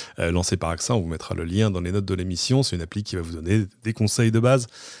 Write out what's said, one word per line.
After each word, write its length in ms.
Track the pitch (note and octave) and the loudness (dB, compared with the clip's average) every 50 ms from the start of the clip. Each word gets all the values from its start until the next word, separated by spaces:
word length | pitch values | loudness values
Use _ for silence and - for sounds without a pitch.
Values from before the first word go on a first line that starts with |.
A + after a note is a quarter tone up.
| - - - - | -10 -12 -6 -4
euh, 140 | E2+ E2+ | -2 0
lancée 260 | E2+ F2+ F2 - - F2+ | 2 2 2 0 0 -2
par 140 | - D#2+ | -2 -4
axa. 240 | E2 D#2+ - - B2+ | -4 -4 -2 0 0
On 60 | A2+ | 0
vous 60 | F2 E2 | 0 -2
mettra 280 | D#2+ D#2 - - F2 | -4 -6 -6 -6 -6
le 80 | E2+ E2 | -6 -4
lien 260 | E2+ F2 G2+ A2 G#2+ | -2 2 2 2 2
dans 120 | F#2+ F2 | 2 0
les 100 | F2 F2 | -2 -2
notes 140 | F#2 G#2 G2 | -2 -2 0
de 100 | F#2+ G2 | 0 -2
l'émission. 480 | F2+ F2+ F#2+ F2+ E2+ - - B2 C3+ C3+ | -2 -2 -4 -4 -4 0 2 2 2 2
C'est 140 | - - F2 | 0 -2 -4
une 40 | |
appli 220 | E2 D#2+ - G#2 G#2 | -6 -4 -6 -6 -6
qui 120 | - - | -4 -6
va 60 | F#2 | -6
vous 120 | E2 E2 E2+ | -6 -6 -8
donner 340 | D#2+ D#2 E2+ G2+ A2 G#2 F#2+ - _ - | -8 -2 2 2 2 2 0 -6 _ -6
des 100 | G#2+ A2 | -6 -2
conseils 380 | - A2 G#2 - - A#2+ A2+ | 0 0 0 2 4 2 4
de 80 | A2 A2+ | 4 4
base, 260 | A2+ B2 C3+ C3+ A#2 A2 - - - - - - | 6 6 4 4 2 -2 -12 -18 -18 -18 -20 -20